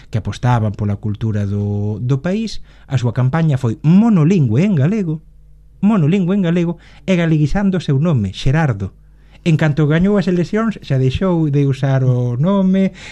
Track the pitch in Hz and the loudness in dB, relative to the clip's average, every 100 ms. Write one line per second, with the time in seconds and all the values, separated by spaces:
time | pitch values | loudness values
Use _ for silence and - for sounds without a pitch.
0 | - 117 104 - 123 120 107 101 104 101 | -8 -6 -6 -4 0 0 0 -2 -4 -4
1 | 107 101 110 104 98 101 101 104 104 107 | -6 -6 -4 -4 -4 -4 -4 -4 -4 -6
2 | 123 139 175 208 226 - - - - 135 | -4 -4 -4 -4 -6 -8 -12 -20 -6 -4
3 | 120 117 127 165 160 139 117 110 151 185 | -2 -2 -2 0 0 0 -2 -2 2 4
4 | 233 190 147 196 123 113 202 170 143 220 | 4 4 4 4 2 2 2 2 0 0
5 | 170 156 - - - - - - 202 220 | -4 -6 -10 -20 -20 -20 -20 -2 0 2
6 | 147 202 175 202 170 175 170 165 - - | 2 0 0 0 0 0 -2 -4 -14 -12
7 | - 180 165 156 147 196 196 180 - 135 | -2 0 2 2 2 0 0 0 0 0
8 | 170 135 98 - 139 151 151 101 95 - | 2 0 -2 -2 0 2 0 -2 -6 -10
9 | - - - - 175 156 156 143 147 160 | -20 -20 -20 -6 0 2 2 2 2 2
10 | 190 208 185 180 160 208 226 - - 131 | 2 2 0 -2 -2 -2 -2 -4 -4 0
11 | 131 131 190 170 156 143 139 127 139 135 | 0 0 0 0 0 0 0 0 0 0
12 | 131 123 123 120 165 202 190 190 190 - | 2 0 -2 0 0 2 2 2 0 -4
13 | - | -16